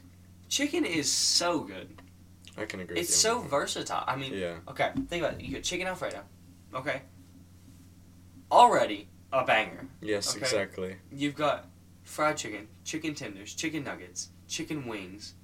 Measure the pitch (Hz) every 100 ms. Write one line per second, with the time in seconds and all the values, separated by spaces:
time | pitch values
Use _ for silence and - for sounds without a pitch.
0 | - - - - - - 294 349 226 160
1 | 143 - - - 175 156 104 92 90 -
2 | - - - - - - 107 95 90 87
3 | - - 220 226 - 143 - - - -
4 | - 135 135 135 87 85 - - 120 135
5 | 135 170 151 - 104 135 - 175 185 180
6 | 123 101 - - - - - 131 135 127
7 | - - - - - - - - - -
8 | - - - - - - 240 160 104 101
9 | - - - 135 131 110 90 - - -
10 | 107 101 - 107 - 107 95 - 92 95
11 | - 139 143 143 147 120 92 - - -
12 | - - 151 151 110 101 107 - - 156
13 | 160 143 110 98 - - 156 151 120 90
14 | 90 - - - - - 156 151 120 107
15 | 90 104 - -